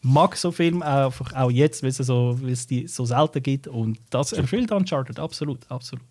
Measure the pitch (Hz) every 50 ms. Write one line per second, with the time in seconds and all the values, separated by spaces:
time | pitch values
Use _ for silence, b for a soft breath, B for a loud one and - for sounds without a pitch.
0 | - 127 131 147 170 196 - - - 175 170 - 170 170 165 175 165 147 139 139
1 | 135 135 123 - 131 - - 131 131 123 123 123 143 160 160 - - 131 127 -
2 | 131 123 127 123 123 123 123 123 135 127 127 123 - - 131 123 - 170 - -
3 | 127 117 123 131 151 156 - 147 131 - 135 135 139 151 139 117 113 110 110 110
4 | _ _ - 127 143 - - 190 - 131 - 233 247 220 220 202 190 185 175 139
5 | 131 - - - 147 160 - - 151 147 135 127 - _ 127 123 - - - 123
6 | - _